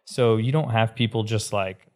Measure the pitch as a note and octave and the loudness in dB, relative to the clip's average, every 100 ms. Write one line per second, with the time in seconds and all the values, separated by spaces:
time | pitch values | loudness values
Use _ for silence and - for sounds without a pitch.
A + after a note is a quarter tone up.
0 | - - A#2+ A2 A2+ D3+ C#3+ A2+ A2+ - | -12 0 2 4 2 0 0 2 0 0
1 | A#2 A2+ G#2+ A2 - G#2 F#2+ F#2+ _ | -2 0 -2 -4 -2 -4 -4 -8 _